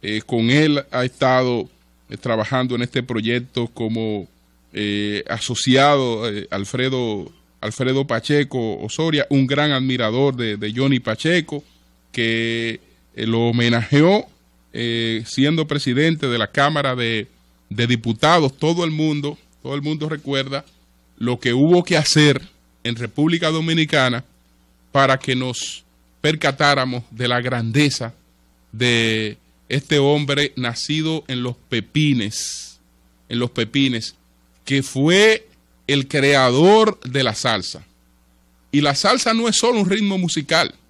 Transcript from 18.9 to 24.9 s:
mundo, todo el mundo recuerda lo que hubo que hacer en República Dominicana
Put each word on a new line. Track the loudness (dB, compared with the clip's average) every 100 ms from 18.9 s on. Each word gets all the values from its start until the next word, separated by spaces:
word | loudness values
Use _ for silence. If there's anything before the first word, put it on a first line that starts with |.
mundo, | 0 -2 -2 -6 -10 _ _
todo | -8 -6
el |
mundo | -4 -4 -6
recuerda | -8 -4 -4 -4 -8 -10 _ _ _ _ _
lo | -4 -2
que | 0
hubo | 4 6 6
que | 4 0
hacer | 2 4 6 4 -4 _ _ _
en | -8 -6
República | -6 -2 0 0 0
Dominicana | -2 0 0 2 2 2 0 -8 _ _ _ _ _ _